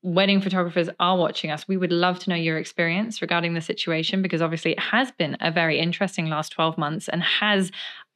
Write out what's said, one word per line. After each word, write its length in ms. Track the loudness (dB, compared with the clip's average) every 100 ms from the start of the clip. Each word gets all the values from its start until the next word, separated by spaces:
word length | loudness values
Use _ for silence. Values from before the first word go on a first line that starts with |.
wedding 360 | 2 2 4 4
photographers 500 | 4 0 0 0 -2 2
are 180 | 2 4
watching 340 | 2 0 -4
us, 160 | -6 -2
we 80 | -2
would 160 | 0
love 260 | 2 2 0
to 100 | -2
know 60 | 0
your 220 | 0 -2
experience 640 | -4 -2 0 0 -2 -6
regarding 320 | -2 0 0 -2
the 60 |
situation, 600 | -4 -4 -2 0 0 0
because 200 | 0 0
obviously 300 | 0 0 -2
it 80 | -2
has 320 | 0 0 0
been 240 | -2 -4 0
a 100 | -2
very 280 | 2 2 2
interesting 480 | 0 0 -2 -2 -2
last 240 | -2 -4
twelve 260 | 0 0 0
months 320 | -2 -4 -4
and 120 | -4
has, 480 | -2 0 2 2 0 -4 -14 -14 -20